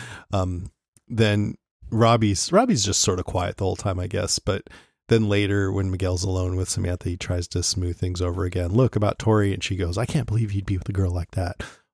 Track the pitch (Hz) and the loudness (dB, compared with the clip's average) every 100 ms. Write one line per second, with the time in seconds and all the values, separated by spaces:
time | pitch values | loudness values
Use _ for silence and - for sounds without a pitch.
0 | - - - 101 92 90 92 - _ _ | -14 -16 -4 -2 -2 -4 -8 -16 _ _
1 | - 113 107 104 104 - _ _ - 113 | -4 2 4 4 0 -4 _ _ -4 4
2 | 117 117 107 95 - 190 254 131 98 - | 6 6 4 0 2 4 4 2 0 0
3 | - 92 - 92 90 - 95 90 101 90 | 0 0 -2 -2 -2 -2 -2 -2 -2 -4
4 | 90 95 95 - - 98 - - _ _ | -4 -4 -2 -2 -2 -4 -6 -20 _ _
5 | - 113 104 101 101 101 98 98 95 92 | 2 2 4 2 2 2 0 0 -2 0
6 | 92 90 95 92 92 92 92 - 90 87 | -2 0 0 0 0 -2 -2 -2 -4 -4
7 | 92 87 - 90 90 90 - 95 90 87 | -4 -4 -4 -4 -2 -4 -2 -2 -4 -2
8 | 92 90 87 90 90 92 87 107 127 107 | -4 -2 -2 -2 -2 -2 2 4 4 2
9 | 104 - 113 107 101 98 - 92 87 90 | 0 0 2 4 2 0 -4 -2 -2 -2
10 | 120 151 117 110 107 98 98 95 - 95 | -2 -2 0 0 0 -2 -2 -4 -2 -2
11 | 92 90 85 95 87 - - - _ | 0 -2 -4 -4 -4 -6 -14 -18 _